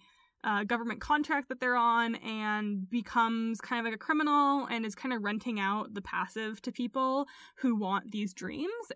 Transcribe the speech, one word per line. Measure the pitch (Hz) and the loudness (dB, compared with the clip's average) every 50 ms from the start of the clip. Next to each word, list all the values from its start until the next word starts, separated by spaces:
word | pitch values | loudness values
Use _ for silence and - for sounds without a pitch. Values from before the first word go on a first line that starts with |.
| _ _ _ _ _ _ _ _ - | _ _ _ _ _ _ _ _ -2
uh, | 226 208 202 202 | 0 0 2 2
government | 202 240 233 233 233 - 214 | 0 0 0 0 -2 -6 -4
contract | - - 294 294 294 - 277 277 269 - | 0 2 2 2 2 2 0 -2 -2 -4
that | 262 247 | -6 -2
they're | 262 254 247 | 0 2 4
on | 247 233 233 233 233 233 226 226 | 4 4 4 4 4 4 2 0
and | - - 220 220 220 214 214 208 214 208 208 208 196 190 185 | -4 -6 -6 -6 -4 -2 -2 0 0 0 -2 -2 -4 -4 -2
becomes | 220 240 202 - - 240 226 226 226 226 226 226 226 202 | -2 -2 -2 0 2 2 4 4 2 0 0 -2 -2 -4
kind | - - 254 233 | -4 -4 -2 -2
of, | 226 | -2
like, | 226 220 | -2 -4
a | 214 | -2
criminal | - - 311 302 302 302 294 294 285 277 277 285 262 | 0 0 2 2 4 4 6 6 6 6 4 2 0
and | - 226 233 226 | 0 -2 -2 -2
is | 214 202 | -4 -4
kinda | - - 262 247 220 | -4 -4 -4 -2 -2
renting | 202 202 214 214 - 247 226 208 | -2 -2 -2 -2 -2 -2 -2 0
out | 196 196 202 214 - - 214 | 0 0 0 0 -2 -4 -6
the | 202 190 | -10 -8
passive | - - 196 185 185 - 220 220 214 220 - - | -4 -4 -4 -4 -4 -4 -4 -6 -4 -6 -6 -6
to | 247 240 | -6 -4
people | - 240 240 - 262 262 262 262 277 285 - - - - - - | -2 -4 -2 0 0 0 2 2 0 -2 -2 -6 -16 -20 -20 -6
who | - - 254 226 | -2 2 2 2
want | 208 208 185 196 190 - 220 208 | 2 2 2 0 0 -2 -2 -4
these | 214 208 190 - | -4 -4 -4 -4
dreams, | - - 180 - - 302 381 453 480 - - - | -6 -8 -6 -4 -4 -4 -4 -4 -4 -6 -8 -6